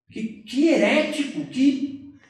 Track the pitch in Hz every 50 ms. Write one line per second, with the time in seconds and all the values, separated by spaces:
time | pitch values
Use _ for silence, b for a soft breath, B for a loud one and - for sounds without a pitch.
0 | _ _ - - 220 - - - - - 247 262 311 330 285 226 - 202 - 302
1 | 302 - - - 277 - - 294 285 - - 254 269 285 262 - - - - -
2 | - - b b b b